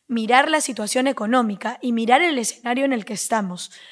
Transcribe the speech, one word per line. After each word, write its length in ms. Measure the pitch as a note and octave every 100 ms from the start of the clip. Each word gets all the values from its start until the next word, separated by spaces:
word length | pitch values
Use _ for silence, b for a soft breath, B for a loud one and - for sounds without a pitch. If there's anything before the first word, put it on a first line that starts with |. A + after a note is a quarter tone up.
| -
mirar 440 | A#3 A3 B3 D4
la 100 | D#4
situación 460 | C#4+ A3 G#3 B3+ C4+
económica 720 | C4 G#3+ B3+ A3+ G3 A3 A#3+
y 120 | B3+
mirar 280 | A#3 A3+ B3+
el 160 | F4 C#4
escenario 480 | A3 - A#3+ B3
en 80 | C#4
el 140 | B3 F#3+
que 80 |
estamos. 580 | G#3 - A3+ G3 F3+ - B B